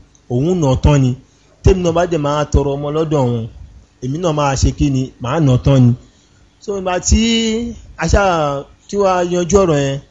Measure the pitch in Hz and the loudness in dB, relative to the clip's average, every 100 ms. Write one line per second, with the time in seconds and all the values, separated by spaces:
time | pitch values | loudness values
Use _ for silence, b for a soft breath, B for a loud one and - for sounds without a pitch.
0 | - _ - 123 151 185 143 127 - 147 | -12 _ -6 -4 0 0 0 2 2 4
1 | 127 127 - b b b - 190 175 165 | 2 -2 -10 b b b 2 2 2 0
2 | 170 165 143 147 147 147 139 143 147 151 | 0 -2 -2 -2 0 -2 -2 -4 -4 -4
3 | 160 151 127 120 113 - - - _ _ | -2 0 0 -2 -6 -12 -20 -20 _ _
4 | 127 147 180 151 143 135 - 131 147 131 | -8 -4 -2 0 -2 0 0 0 0 0
5 | 131 - 117 151 147 123 - 135 120 120 | -4 -8 -6 0 2 2 2 4 4 2
6 | b b b b b _ - 202 185 180 | b b b b b _ -10 -6 -4 -4
7 | - 214 226 226 226 220 240 220 - - | 0 2 2 0 0 -4 -6 -12 -16 -8
8 | 165 208 196 170 147 139 143 _ - 202 | 0 2 2 0 -2 -4 -10 _ -8 -2
9 | 196 185 175 175 175 196 190 147 139 139 | 0 0 0 -2 0 2 2 2 0 -4
10 | - | -10